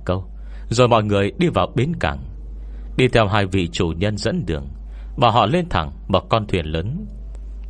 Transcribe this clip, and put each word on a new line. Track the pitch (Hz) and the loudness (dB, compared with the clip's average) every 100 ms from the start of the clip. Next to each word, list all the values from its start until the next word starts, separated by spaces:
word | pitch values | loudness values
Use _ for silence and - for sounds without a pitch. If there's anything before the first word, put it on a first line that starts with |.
câu, | - 92 95 - - - - | -2 -2 -2 -12 -14 -12 -2
rồi | 117 127 | 4 6
mọi | 117 | 6
người | 104 101 101 - | 4 2 2 2
đi | 175 | 2
vào | 98 92 | 2 0
bến | - 139 170 | 0 0 0
cảng, | 80 69 - - - - - - - - | -2 -2 -8 -12 -12 -12 -12 -12 -6 2
đi | 127 | 4
theo | 120 104 | 6 4
hai | 107 98 | 2 2
vị | 95 85 | 0 0
chủ | - 87 82 | 0 0 0
nhân | 101 104 | -2 0
dẫn | 110 180 87 | -2 -2 -2
đường. | 76 69 - - - - - | -4 -4 -12 -12 -12 -8 2
Bọn | 120 | 4
họ | 117 104 | 6 4
lên | 170 170 | 2 0
thẳng | 92 73 - - | -2 -2 -6 0
một | 95 - | 0 2
con | 113 101 | 0 2
thuyền | 92 76 | -2 -2
lớn. | 80 98 170 214 - - - - - | -2 -2 -6 -8 -12 -12 -12 -12 -12